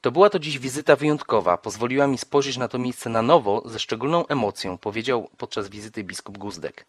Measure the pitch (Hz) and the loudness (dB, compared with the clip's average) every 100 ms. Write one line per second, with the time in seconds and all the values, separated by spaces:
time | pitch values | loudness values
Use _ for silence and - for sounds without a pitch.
0 | 127 131 202 190 151 139 131 131 147 147 | 0 6 6 6 -4 -6 -6 -2 4 4
1 | 151 151 - 110 87 87 107 104 120 135 | 4 0 2 2 4 0 -2 -4 -2 2
2 | 139 127 - 143 139 127 120 127 127 - | 2 0 0 0 0 -4 -4 -4 -4 -6
3 | 120 113 117 165 104 107 113 113 - 113 | -2 0 4 4 4 -2 -2 -10 -6 -4
4 | 131 170 - 143 104 - 98 90 107 107 | 0 0 0 0 0 -2 -8 -6 -6 -4
5 | 117 120 98 _ 120 - 98 104 110 110 | -2 -2 -4 _ -8 -8 -8 -12 -12 -10
6 | 92 95 - 101 101 90 73 - | -10 -12 -14 -12 -12 -10 -12 -12